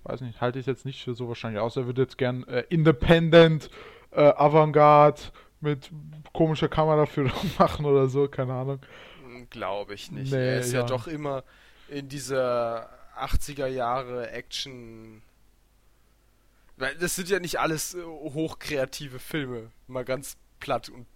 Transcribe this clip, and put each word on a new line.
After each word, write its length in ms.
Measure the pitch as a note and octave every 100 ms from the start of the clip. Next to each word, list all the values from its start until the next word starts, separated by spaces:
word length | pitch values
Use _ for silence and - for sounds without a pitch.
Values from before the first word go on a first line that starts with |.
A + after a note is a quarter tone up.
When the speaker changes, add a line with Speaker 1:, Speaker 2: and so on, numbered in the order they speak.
Speaker 1:
weiß 180 | - A#2+
nicht, 200 | B2 -
halte 160 | B2 C3
ich 60 |
es 40 | B2
jetzt 180 | B2 C3+
nicht 180 | C3+
für 100 | -
so 140 | A#2 A#2+
wahrscheinlich. 340 | A2+ A2+ G#2
Außer 200 | A2+ C3+
er 40 | B2
würde 160 | B2+
jetzt 140 | C3 -
gern, 260 | B2 B2+ -
äh, 160 | B2+ -
Independent, 1000 | E3 D#3 - - E3 E3 E3 E3 D#3 - - - - -
äh, 100 | - D3 C#3+
Avantgarde 840 | D3 D#3 D#3 D3 D3 D3 D3 C#3+ - - - _
mit 300 | D3+ C#3+ - D3+ D3+ D3+ -
komischer 340 | - D#3+ D3+ D3+
Kameraführung 600 | - D#3 D3+ D3 - C3
<laughs> 260 | - F#3 -
machen 280 | E3+ - D3
oder 220 | C#3 C3+
so, 180 | C3+ C#3+
keine 260 | C#3+ B2+
Ahnung. 260 | B2+ C3 C#3 - - - -
Speaker 2:
Hm, 240 | C3 B2 B2
glaub 400 | A#2 F#2+ G2+ G2+
ich 220 | G2+ -
nicht. 200 | C#3 C3+
Speaker 1:
Nee, 60 | C3+
Speaker 2:
Er 220 | B2+ C3
ist 120 | B2
ja 100 | B2+
Speaker 1:
ja. 40 | A#2+
Speaker 2:
doch 220 | B2+ C#3
immer 360 | D3+ D3 C3+ - - - - -
in 200 | C#3+ C3+
dieser 800 | C#3+ B2 C3 B2+ A#2+ A#2 A#2 A#2 - - -
achtziger 500 | C3+ - - C#3 C3
Jahre 600 | C3 A#2+ C3 B2 B2 A2+
Action. 960 | A#2 - - C#3 B2+ A#2 A2+ A2 G#2+ - _ _ _ _ _ _ _ _ _ _ _ _ _ _ -
Weil 160 | C3 D#3
das 180 | E3+ -
sind 140 | F3+
ja 100 | F#3+
nicht 200 | F3 -
alles, 360 | D3+ D#3 - F3
äh, 80 |
hochkreative 1120 | E3 D#3 D3 C#3 D#3+ - - D3 C3 - D3 B2+
Filme, 520 | - D#3+ C3 A#2+ A2+ - -
mal 180 | B2+ B2
ganz 320 | C3 C#3 - _ _
platt 300 | - B2 -
und 180 | B2 A#2+